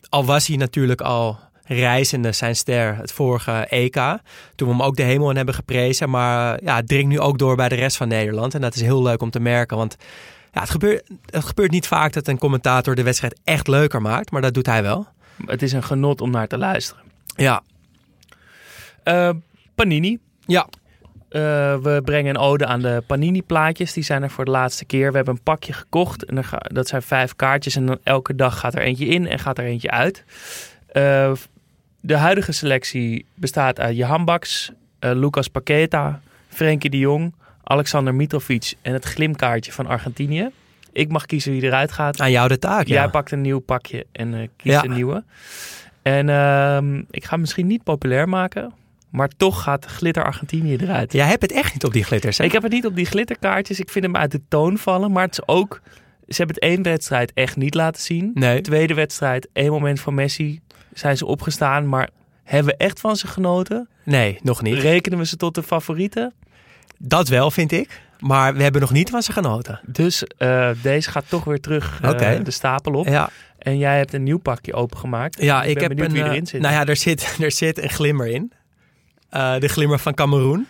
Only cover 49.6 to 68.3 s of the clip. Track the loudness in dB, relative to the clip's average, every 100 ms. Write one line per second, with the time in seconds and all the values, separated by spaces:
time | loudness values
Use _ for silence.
49.6 | -2 -4 -4 -4 -2 0 -2 -4 -4 -2
50.6 | 0 0 0 -2 0 2 4 4 2 0
51.6 | -2 -2 0 0 2 0 0 0 2 2
52.6 | 2 0 0 -2 -2 -2 -2 -2 0 0
53.6 | -2 -6 -4 -2 0 0 0 -2 -2 2
54.6 | 2 0 0 0 2 2 0 -2 0 2
55.6 | 2 -4 -20 -20 _ _ -10 -4 -2 0
56.6 | 2 2 2 0 0 0 0 0 -2 0
57.6 | -2 0 0 -2 -4 -4 -2 2 2 2
58.6 | 2 2 2 2 -2 -2 -2 -2 -4 -2
59.6 | 0 0 0 -2 -2 0 0 -2 -6 -6
60.6 | -14 -20 _ -4 -2 0 0 -2 -4 -2
61.6 | 0 0 0 0 -2 -6 _ _ -2 2
62.6 | 2 2 0 0 -2 -2 -4 -2 0 0
63.6 | 0 -4 -8 _ 0 2 2 0 -2 0
64.6 | 0 2 4 2 2 -2 -4 -4 -4 -4
65.6 | -2 -2 -2 -4 -4 -4 -6 -8 -20 _
66.6 | _ -20 _ -16 0 2 4 4 4 2
67.6 | 0 0 -4 -10 -20 _ 0